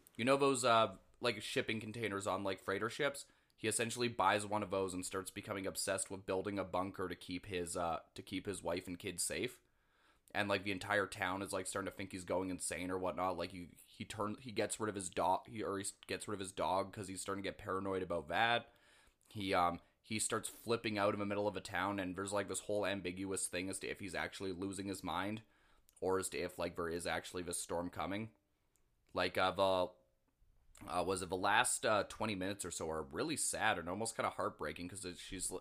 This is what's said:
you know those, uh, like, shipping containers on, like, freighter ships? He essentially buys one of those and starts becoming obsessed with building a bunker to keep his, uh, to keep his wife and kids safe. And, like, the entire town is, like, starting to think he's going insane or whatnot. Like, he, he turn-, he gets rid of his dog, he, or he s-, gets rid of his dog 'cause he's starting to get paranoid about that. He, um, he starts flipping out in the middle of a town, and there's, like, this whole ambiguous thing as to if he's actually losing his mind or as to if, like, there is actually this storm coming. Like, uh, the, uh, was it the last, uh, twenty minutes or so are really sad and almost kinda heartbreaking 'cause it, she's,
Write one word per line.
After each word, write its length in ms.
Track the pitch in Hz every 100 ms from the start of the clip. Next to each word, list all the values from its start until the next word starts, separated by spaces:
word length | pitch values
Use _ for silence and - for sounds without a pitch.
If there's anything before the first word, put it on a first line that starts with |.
| - -
you 100 | 120
know 100 | 139
those, 300 | 139 131 120
uh, 300 | 113 107 92 - -
like, 180 | 120 107
shipping 360 | - 135 - 113
containers 460 | 107 113 107 98 101
on, 180 | 95
like, 160 | 98 95
freighter 300 | - 98 110
ships? 360 | - 143 139 - _ _ -
He 120 | 110
essentially 400 | 107 117 120 123
buys 400 | 117 95 104 104
one 160 | 104
of 80 | 101
those 240 | 98 95 90
and 100 | 92
starts 240 | 95 92
becoming 380 | - 98 101 95
obsessed 420 | 90 - 95 -
with 160 | 95 101
building 320 | 95 95 101
a 60 |
bunker 440 | 92 90 98 95 92
to 80 | 87
keep 300 | - 87 -
his, 320 | 90 85 90
uh, 220 | 85 82 - -
to 60 |
keep 240 | - 95 104
his 160 | 92
wife 240 | 85 90 92
and 100 | 87
kids 240 | 101 87
safe. 360 | - 78 117 - _ _ _ _ _ _ -
And, 160 | - 101
like, 140 | 101
the 80 | 98
entire 340 | 95 - 104 95
town 380 | 110 92 95
is, 100 | 98
like, 140 | 98 95
starting 220 | 101 92
to 60 | -
think 160 | 95
he's 120 | 95 90
going 240 | 92 92
insane 400 | 87 - 82 90
or 80 | 92
whatnot. 400 | 90 87 92 87
Like, 140 | 85
he, 180 | 92 85 - -
he 200 | - 104
turn-, 320 | 107 104 104
he 100 | 127
gets 280 | 104 104 -
rid 100 | 107
of 60 | 98
his 140 | 90
dog, 320 | 90 87 92 -
he, 140 | 117
or 140 | 85 98
he 60 |
s-, 100 | 98 - -
gets 200 | 95 -
rid 60 | 104
of 40 |
his 120 | 95
dog 400 | 90 80 92 98
'cause 140 | 110 95
he's 140 | 95
starting 220 | - 98
to 40 | 95
get 120 | 85
paranoid 420 | 98 95 98 95
about 240 | 90 87 73
that. 380 | 87 117 120 - - - - - _ -
He, 240 | 110 95
um, 260 | 92 87 85 - _
he 160 | - 107
starts 280 | - 113 -
flipping 500 | - - 113 117 107
out 160 | 101
in 60 | 104
the 60 | 101
middle 220 | 101 104
of 80 | 92
a 40 |
town, 380 | - 90 95 101
and 160 | 92 90
there's, 160 | 98
like, 160 | 101 95
this 120 | 92
whole 240 | - 104 92
ambiguous 600 | 101 90 92 95 92 -
thing 220 | 90 95
as 100 | 92
to 80 | 64
if 100 | -
he's 160 | 98 80
actually 360 | 85 - 98
losing 320 | 87 98 95 98
his 160 | 92
mind 380 | 90 82 95 110 - _ _ - _ -
or 200 | 90 95
as 100 | 92
to 80 | 69
if, 200 | 87 -
like, 160 | 87 85
there 120 | 85
is 180 | 85 87
actually 340 | 82 - 92
this 160 | 85 87
storm 300 | - 87 87
coming. 400 | 95 80 101 113 - _ _ _ _ _ _ _
Like, 240 | 92 92 98
uh, 140 | 92
the, 360 | 90 95 92 90 - _ _ _ _ _ _ _ - -
uh, 160 | 87
was 180 | 87 95
it 80 | 90
the 60 | 92
last, 500 | 98 107 127 - 123
uh, 180 | 104 92
twenty 280 | - 110 98
minutes 280 | 92 101
or 80 | 90
so 180 | - 82
are 120 | 80
really 320 | 73 80 151 135
sad 440 | - 80 107 92
and 100 | 82
almost 260 | 98 110 -
kinda 140 | 107
heartbreaking 580 | - 101 - 78 85 90
'cause 160 | 95 90
it, 120 | 87
she's, 340 | - 95 - 90